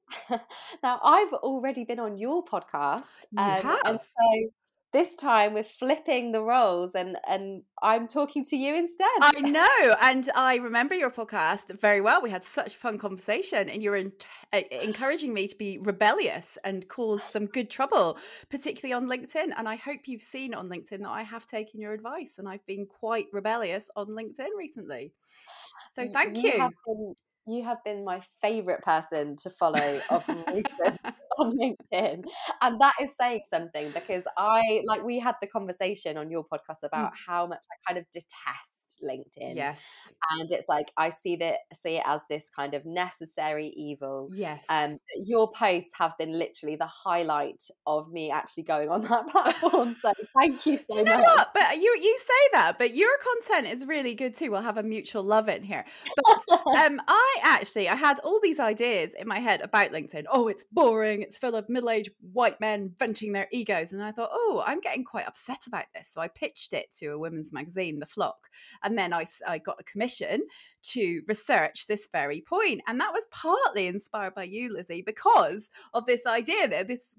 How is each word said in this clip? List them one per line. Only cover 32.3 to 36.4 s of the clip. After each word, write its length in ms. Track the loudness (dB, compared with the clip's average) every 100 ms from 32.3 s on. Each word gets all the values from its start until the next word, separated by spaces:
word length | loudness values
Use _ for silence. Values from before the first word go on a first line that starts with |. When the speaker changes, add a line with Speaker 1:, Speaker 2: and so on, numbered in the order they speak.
| -12 -10 0
Speaker 1:
And 180 | 0 4
that 140 | 4 4
is 80 | -4 -2
saying 220 | -2 -2 -4
something, 400 | -6 -4 -8 -8
because 320 | -8 -6 -6 -4 -2
I, 440 | 4 4 4 2 0
like, 180 | -2
we 140 | -2 -2
had 160 | -2 -4
the 60 | -6
conversation 680 | -6 -8 -4 -4 -4 -8 -8
on 120 | -6
your 140 | -8